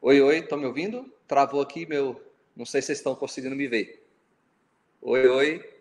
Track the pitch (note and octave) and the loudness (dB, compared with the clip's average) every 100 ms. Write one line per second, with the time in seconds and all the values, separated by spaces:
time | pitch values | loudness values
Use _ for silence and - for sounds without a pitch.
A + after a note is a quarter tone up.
0 | - C#3 C#3 D#3 - C#3+ C#3 B2+ F3+ A#3+ | 6 6 6 4 0 -6 -6 -6 -6 -8
1 | C4 _ _ C#3 C3+ C#3+ C#3+ - E3 D3 | -12 _ _ 0 2 0 -4 -6 -8 -4
2 | C3+ B2 - _ _ - A#2 C#3+ C3+ C#3+ | -4 -6 -16 _ _ -18 -6 -4 -4 -6
3 | - C3 C3 - C3 C3+ C#3 A#2 F#2+ - | -4 -6 -8 -8 -8 -6 -4 -4 -4 -12
4 | _ _ _ _ _ _ _ _ _ _ | _ _ _ _ _ _ _ _ _ _
5 | - C3 C3 C3 D3 E3 - - | -2 4 6 6 0 -2 -10 -20